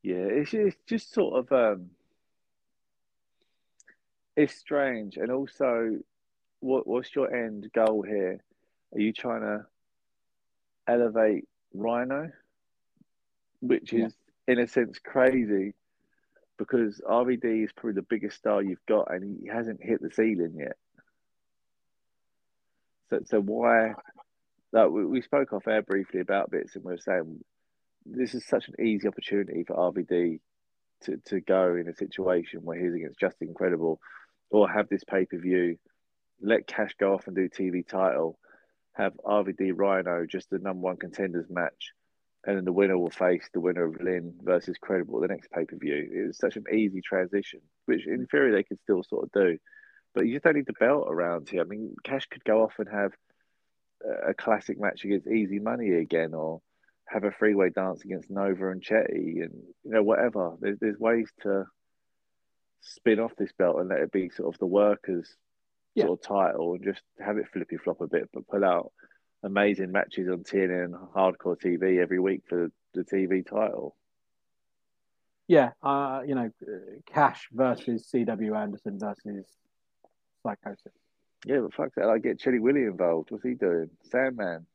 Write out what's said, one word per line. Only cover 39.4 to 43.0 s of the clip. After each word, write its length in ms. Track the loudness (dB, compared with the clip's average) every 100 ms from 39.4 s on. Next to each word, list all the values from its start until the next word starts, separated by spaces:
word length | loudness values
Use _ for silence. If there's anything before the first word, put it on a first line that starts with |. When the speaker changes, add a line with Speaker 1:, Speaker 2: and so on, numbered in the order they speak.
Speaker 1:
V 80 | 0
D 200 | -2 -2
Rhino 540 | 2 2 2 0 -2 -4
just 240 | -8 -6
the 80 | -6
number 240 | -6 -4
one 140 | -4 -4
contenders 500 | -10 -4 -4 -4 -4
match, 440 | -4 -4 _ -20 _ _ _ _ _
and 120 | -2 0
then 80 |
the 80 | 0
winner 260 | 4 4
will 120 | 4